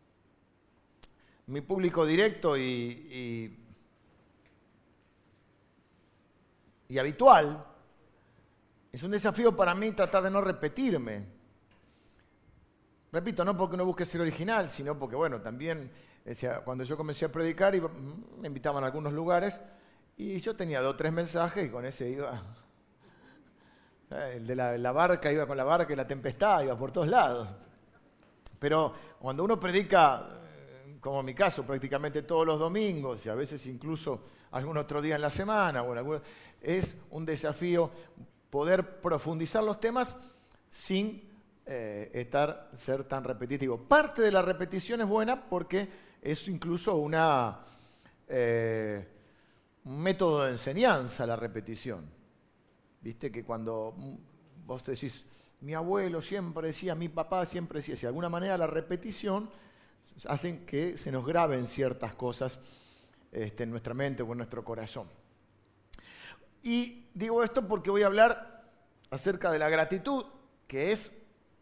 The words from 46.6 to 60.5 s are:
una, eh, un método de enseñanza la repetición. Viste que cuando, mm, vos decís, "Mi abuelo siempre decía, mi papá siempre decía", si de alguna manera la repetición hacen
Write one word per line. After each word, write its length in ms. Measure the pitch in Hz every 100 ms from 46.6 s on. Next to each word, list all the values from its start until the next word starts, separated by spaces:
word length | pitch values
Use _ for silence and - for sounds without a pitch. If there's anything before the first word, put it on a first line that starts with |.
| 170 170 220 170
una, 640 | 147 160 160 139 117 - - - - - - _ -
eh, 800 | 131 117 117 113 110 107 104 - - - _ _ _ _ _
un 180 | - 139
método 420 | 180 190 180 147
de 80 | 135
enseñanza 720 | 120 - 156 247 160 123 -
la 120 | 117 113
repetición. 760 | 117 110 104 110 131 95 76 - _ _ _ _ _ _ _ _
Viste 300 | 113 113 139
que 140 | 117
cuando, 500 | 110 113 110 113 110 113
mm, 180 | 135 - - - _ - -
vos 180 | 127
decís, 400 | - 127 139 - - - _ _
"Mi 140 | 139
abuelo 460 | 160 170 202 185 165
siempre 480 | - 196 175 160 160
decía, 260 | 151 185 160
mi 120 | 170
papá 380 | 165 156 185 175
siempre 320 | 180 170 151
decía", 160 | 143
si 80 | 131
de 60 | 120
alguna 200 | 143 175
manera 300 | 170 190 185
la 80 | 160
repetición 840 | 156 160 180 226 196 208 190 214 - - - - _ _ - -
hacen 400 | 139 175